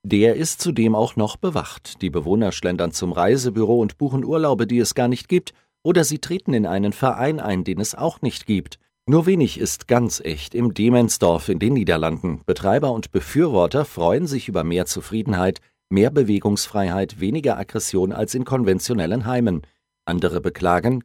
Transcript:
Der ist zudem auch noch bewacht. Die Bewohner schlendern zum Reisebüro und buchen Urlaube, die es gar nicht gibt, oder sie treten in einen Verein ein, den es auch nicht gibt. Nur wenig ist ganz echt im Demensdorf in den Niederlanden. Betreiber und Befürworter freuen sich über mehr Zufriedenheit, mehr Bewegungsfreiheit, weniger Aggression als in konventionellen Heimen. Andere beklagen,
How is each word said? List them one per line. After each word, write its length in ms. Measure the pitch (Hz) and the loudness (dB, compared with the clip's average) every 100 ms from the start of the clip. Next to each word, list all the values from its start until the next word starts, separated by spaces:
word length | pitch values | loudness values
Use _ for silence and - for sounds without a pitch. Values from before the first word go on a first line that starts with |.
Der 340 | 101 101 113 117 | -2 4 4 2
ist 260 | 160 - | -2 -4
zudem 340 | 180 117 110 110 | -4 0 2 2
auch 200 | 120 - | 0 0
noch 220 | 107 - | -2 -2
bewacht. 640 | - 87 73 - - - | -4 -4 -6 -12 -18 -8
Die 80 | 92 | -4
Bewohner 420 | 82 76 104 104 | -4 0 0 0
schlendern 400 | - 92 90 85 | -2 -4 -2 -4
zum 200 | - 90 | -4 -4
Reisebüro 680 | 87 92 135 123 104 110 120 | 0 2 2 0 0 2 2
und 200 | 104 - | 0 -2
buchen 260 | 143 131 131 | -2 -2 0
Urlaube, 400 | 160 156 120 113 | 0 2 0 0
die 140 | 120 | 2
es 160 | 107 - | 0 0
gar 140 | 123 | 0
nicht 200 | 123 - | 0 0
gibt, 240 | 180 - - _ _ | -2 -2 -16 _ _
oder 200 | 156 180 | 0 2
sie 140 | 139 147 | 2 -2
treten 380 | - 180 - 123 | -6 -6 -2 0
in 100 | 95 | 0
einen 260 | 95 101 | 0 -2
Verein 480 | - 131 110 135 156 | 0 -2 0 -2 -2
ein, 240 | 107 92 | -2 -2
den 160 | 92 87 | -2 -4
es 140 | 107 | -4
auch 300 | - 156 - | -4 -6 -4
nicht 240 | 127 - - | -6 -4 -2
gibt. 320 | 98 80 - _ _ - | -2 -2 -14 _ _ 2
Nur 220 | 156 170 | 2 4
wenig 320 | 190 127 - | 4 2 0
ist 280 | 101 - - | -6 -4 0
ganz 320 | 120 117 - | 2 2 -4
echt 360 | - 78 - - | -6 -8 -6 -2
im 180 | 120 | 0
Demensdorf 760 | 95 110 123 117 - 92 85 - | 2 4 4 4 4 4 2 0
in 100 | 90 | 0
den 140 | 104 | 2
Niederlanden. 680 | 135 90 80 80 80 90 78 - | 2 2 2 0 -2 -4 -4 -2
Betreiber 460 | 87 98 120 143 | -2 0 0 0
und 180 | 113 - | -4 -4
Befürworter 720 | 98 - 139 165 104 85 139 165 | -6 -2 0 2 4 2 2 -2
freuen 400 | - 85 120 170 | 0 2 2 0
sich 220 | 135 - | -6 -4
über 160 | 90 | -4
mehr 240 | 82 87 87 | 0 -2 -2
Zufriedenheit, 720 | 95 - 110 107 92 92 92 _ _ - | -6 -6 -4 -2 0 0 -2 _ _ -2
mehr 220 | 95 117 | 2 4
Bewegungsfreiheit, 1120 | 147 110 101 107 104 - 104 95 92 95 107 | 4 2 2 0 0 -2 -2 0 0 -4 -4
weniger 400 | 95 160 139 104 | -4 -2 -2 -2
Aggression 520 | 95 110 - 95 92 | -4 -6 -2 0 0
als 220 | 98 107 | -2 -4
in 100 | 131 | -4
konventionellen 840 | 127 131 104 95 - 117 82 117 110 | -2 0 2 0 0 -2 -2 -2 -2
Heimen. 340 | 127 117 82 - _ _ _ | 0 0 0 -6 _ _ _
Andere 380 | - 87 87 85 | -4 0 0 0
beklagen, 600 | 90 - 90 87 117 127 | -4 -2 0 2 2 -2